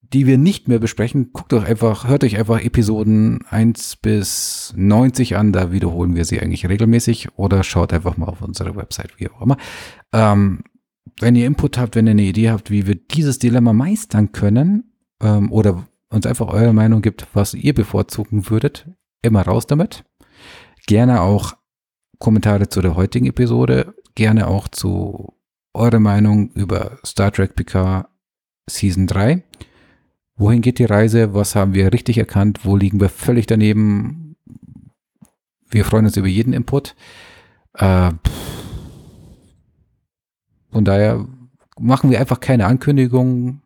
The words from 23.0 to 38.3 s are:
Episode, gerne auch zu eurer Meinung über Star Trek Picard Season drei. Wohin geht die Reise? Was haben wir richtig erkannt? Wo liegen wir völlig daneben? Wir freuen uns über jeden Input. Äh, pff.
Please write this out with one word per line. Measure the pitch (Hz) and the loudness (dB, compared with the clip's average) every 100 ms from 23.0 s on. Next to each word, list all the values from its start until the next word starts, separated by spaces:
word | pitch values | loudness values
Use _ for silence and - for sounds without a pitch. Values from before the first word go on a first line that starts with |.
| 95 123 127 | -2 -2 -2
Episode, | 123 123 120 127 127 - - _ | 0 0 0 0 0 -2 -12 _
gerne | - 110 110 90 | -2 2 2 0
auch | 95 - | -4 -6
zu | - 98 92 95 - - _ _ _ _ | -8 -6 -4 -6 -10 -18 _ _ _ _
eurer | 101 117 113 | -2 2 4
Meinung | 104 101 107 104 101 | 4 4 4 2 0
über | - 95 90 101 - | -4 -4 -4 -6 -12
Star | - - 98 | -12 -2 -2
Trek | - 95 | 0 -4
Picard | - 92 95 95 95 90 _ _ _ _ _ - | -4 -4 -2 -2 -2 -6 _ _ _ _ _ -16
Season | - 101 90 95 | -4 -2 0 -2
drei. | 98 107 175 - _ - _ _ _ _ _ _ - | 0 0 0 -4 _ -20 _ _ _ _ _ _ -2
Wohin | 104 117 | 2 2
geht | 113 123 | 2 0
die | |
Reise? | 117 104 110 113 110 | 2 2 2 2 2
Was | 101 104 | 0 -2
haben | 107 98 | 0 0
wir | 95 95 | 2 2
richtig | 117 - 120 | 0 0 -2
erkannt? | 120 101 104 98 | 0 0 0 0
Wo | 95 98 | 0 2
liegen | 98 98 | 2 2
wir | 98 | 0
völlig | - - 120 107 | 0 0 0 2
daneben? | 110 107 107 107 104 113 160 156 160 _ - - - - _ _ _ _ _ _ _ _ | 2 2 2 2 0 -4 -10 -18 -20 _ -20 -20 -20 -20 _ _ _ _ _ _ _ _
Wir | 107 | -2
freuen | 104 110 107 | 2 2 2
uns | 101 | 2
über | 95 | -2
jeden | 95 123 | 0 -2
Input. | 123 120 139 - _ - - - - _ _ _ | -2 -2 -4 -4 _ -20 -20 -20 -20 _ _ _
Äh, | - 98 92 90 | -2 2 4 2
pff. | 82 - | 0 -6